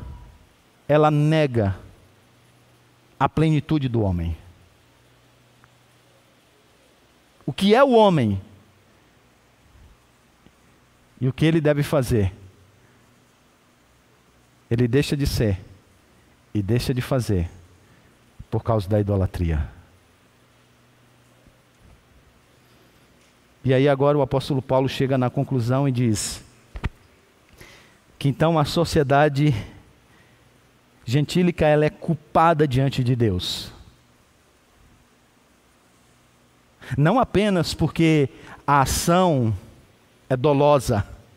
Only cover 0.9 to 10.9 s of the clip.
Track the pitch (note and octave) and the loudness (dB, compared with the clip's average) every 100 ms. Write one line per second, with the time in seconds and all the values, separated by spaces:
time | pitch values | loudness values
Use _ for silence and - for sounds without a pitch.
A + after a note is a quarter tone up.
0.9 | D3+ D3+ D3 D3+ D#3+ D3 A#2 G2 F#2+ - | 2 4 2 2 2 0 0 -2 -2 -12
1.9 | - _ _ _ _ _ _ _ _ _ | -20 _ _ _ _ _ _ _ _ _
2.9 | _ _ _ C#3 - D#3+ D3+ - D#3 C3 | _ _ _ -4 0 0 0 0 -2 -2
3.9 | A#2 G2 F2 E2+ D#2+ - - _ _ _ | -2 -2 -2 -4 -8 -14 -20 _ _ _
4.9 | _ _ _ _ _ _ _ _ _ _ | _ _ _ _ _ _ _ _ _ _
5.9 | _ _ _ _ _ _ _ _ _ _ | _ _ _ _ _ _ _ _ _ _
6.9 | _ _ _ _ _ - - G3 A3+ C#4 | _ _ _ _ _ -12 -4 2 4 6
7.9 | A3+ G#3 D#3+ A2 G2 - - _ _ _ | 6 4 4 0 -2 -6 -20 _ _ _
8.9 | _ _ _ _ _ _ _ _ - - | _ _ _ _ _ _ _ _ -20 -20
9.9 | - _ _ _ _ - _ _ _ _ | -20 _ _ _ _ -20 _ _ _ _